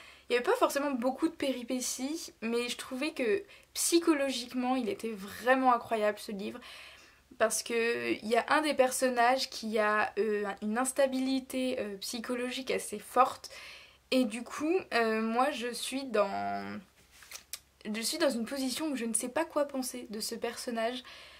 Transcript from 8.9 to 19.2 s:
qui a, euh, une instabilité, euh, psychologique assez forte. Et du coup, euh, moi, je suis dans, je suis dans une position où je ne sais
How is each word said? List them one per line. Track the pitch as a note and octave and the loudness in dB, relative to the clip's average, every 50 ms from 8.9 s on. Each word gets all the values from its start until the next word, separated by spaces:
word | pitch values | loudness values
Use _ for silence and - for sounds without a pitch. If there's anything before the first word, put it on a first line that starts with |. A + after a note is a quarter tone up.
| B3+ - C4+ B3+ B3 A#3+ A#3 A#3+ C4 C4 C4 - | 4 2 2 2 4 4 6 6 6 4 0 -4
qui | - - - A3 G#3+ A3 | -6 -8 -6 -2 0 2
a, | G#3 G#3 G#3+ G#3+ G#3 - - - | 2 4 4 2 2 0 0 0
euh, | G3+ A3 G#3 G#3 G#3 G3+ G3 - G#3 | 0 0 0 0 -2 -4 -6 -4 -4
une | G#3+ G#3+ A#3 | -2 0 0
instabilité, | B3+ C4 - - C#4 C4 C4 C4 C4 C4 C4+ C4+ C4 - - C4 B3+ B3+ B3+ B3+ | 0 0 2 2 2 2 2 0 0 0 0 0 -2 -4 -4 -2 -2 0 -2 -2
euh, | G#3 G#3 G3+ | -4 -6 -6
psychologique | G3 - - - A#3 A3 - B3+ A#3+ B3 B3 B3 B3+ C4 - | -8 -8 -8 -8 -8 -6 -4 -4 -4 -4 -4 -4 -6 -4 -2
assez | G3 G3 - - - G#3 | -4 -4 -4 -4 -8 -10
forte. | - - - A#3+ C4 C4 - - - - - - - - - - - - - _ _ - - | -8 0 4 4 4 4 4 -6 -14 -16 -16 -16 -16 -16 -18 -18 -20 -20 -20 _ _ 0 2
Et | C4 B3+ | 4 4
du | G#3 G#3+ B3 B3 | 2 0 -8 -10
coup, | - - - C#4+ D#4 F4 F#4+ - - - | -10 -8 -4 0 2 2 0 0 0 0
euh, | A#3 A#3 A3 A3 A3 | 2 2 2 2 0
moi, | A3 A3+ A3+ A#3+ C4 D4 | 0 0 2 2 2 2
je | D4 A#3+ A3 B3 A#3 | 2 -2 -6 -6 -6
suis | - - - B3+ C4+ C#4 | -6 -6 -6 -4 -6 -4
dans, | C4 A3 G#3+ G#3 G3 G3 G3+ G3+ G3+ G3+ G3+ G3+ G3 G3+ G#3 - _ _ _ - _ _ - - - - - - - - - _ _ _ _ - | 0 2 2 2 2 2 -2 -2 -2 -2 -4 -4 -6 -8 -8 -10 _ _ _ -20 _ _ -20 -20 -18 -18 -18 -14 -14 -14 -14 _ _ _ _ -10
je | A3 G#3 G#3+ | -8 -6 -4
suis | A3+ A3 - D#4 | -4 -4 0 2
dans | E4 C#4 | 2 4
une | G#3+ A#3 A3+ | 4 2 -2
position | A3 C#4 C#4 C4 C4 - - D#4 | -4 -4 -2 -2 -2 -2 -2 -2
où | D#4+ C#4 | -2 -2
je | A3 A3+ | -2 -2
ne | A#3 A3 | -2 -2
sais | - | -2